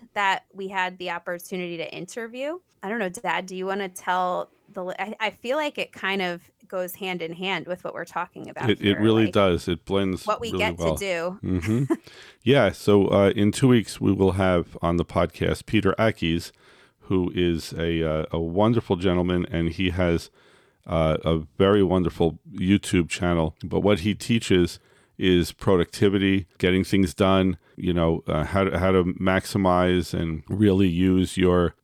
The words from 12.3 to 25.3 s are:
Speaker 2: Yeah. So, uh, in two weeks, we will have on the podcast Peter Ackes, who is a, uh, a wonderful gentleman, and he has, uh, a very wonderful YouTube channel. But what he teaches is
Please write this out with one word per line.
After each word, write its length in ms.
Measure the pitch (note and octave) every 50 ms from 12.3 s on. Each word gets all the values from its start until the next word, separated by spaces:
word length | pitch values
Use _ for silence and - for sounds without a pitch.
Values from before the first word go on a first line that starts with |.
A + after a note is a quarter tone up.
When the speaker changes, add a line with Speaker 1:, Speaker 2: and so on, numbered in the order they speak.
| - _ -
Speaker 2:
Yeah. 280 | A2 C3+ C#3 G#2+ F#2
So, 360 | E2 - - G#2 G#2 G2+ F#2+ -
uh, 220 | - G2+ G2+ G2 -
in 160 | G#2+ G#2 G#2
two 160 | - - C3+ B2+
weeks, 320 | B2 A2+ F#2+ - - -
we 100 | A2 G2+
will 220 | F#2+ G2 G2 F#2
have 460 | F2+ G2 F#2+ F#2 F2+ E2+ D#2+ - - -
on 160 | - E2+ F2
the 80 | E2+ E2+
podcast 640 | - - F2 F2 E2 - - E2 E2+ E2 - -
Peter 280 | - A2+ G#2+ F#2 F#2+ - -
Ackes, 520 | A2+ A2 - - - E2 E2 E2+ - - - _ _ _ _ _ _ _ _ _
who 300 | _ - G2 F#2 F2 - -
is 400 | F2+ F2 F2 E2+ D2+ - - -
a, 280 | E2 E2 E2+ E2 E2
uh, 220 | D#2+ D#2 D#2 D#2 D#2 -
a 80 | - E2
wonderful 560 | E2 E2 E2+ G2 G#2+ A2+ A#2+ A2+ - - G2
gentleman, 480 | E2+ F#2 F#2+ F2 F2+ F2 F2+ F2+ F2+ F2 -
and 180 | F2 E2+ E2+ E2
he 220 | E2 - F#2+ F2+
has, 400 | E2+ F#2 F2+ E2+ E2+ D#2+ - - _ _ _ _ _ _ _ _ _ _ _
uh, 320 | - F2 E2 D#2+ D#2 D#2 - -
a 140 | D#2+ E2 D#2+ D#2 - _ -
very 240 | F#2+ G2 G#2 G#2
wonderful 560 | F#2+ E2+ F#2 F#2 F2 D#2+ - - F2 E2 E2 - _ D#3+ F#2+
YouTube 560 | - F#2 F#2 G2+ G2+ - - G2 F2+ E2 D#2+
channel. 440 | - - F#2+ F2 F2 E2 D#2+ D#2 - -
But 180 | - E2+ F#2 F2+
what 200 | F2 G2+ G#2 E2+
he 140 | F2 G#2+ F#2
teaches 640 | - - - A#2 A2+ - - G2 F2+ F2 - - - _ _ _ _ _ _ _ -
is 340 | - F#2